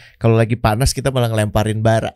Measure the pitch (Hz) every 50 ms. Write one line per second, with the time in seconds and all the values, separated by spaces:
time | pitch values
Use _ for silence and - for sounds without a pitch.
0 | - - - _ - 117 113 113 117 107 117 - - 113 107 113 135 - - 135
1 | 117 139 131 127 120 113 113 110 104 101 95 107 104 107 107 107 107 113 113 110
2 | 110 - -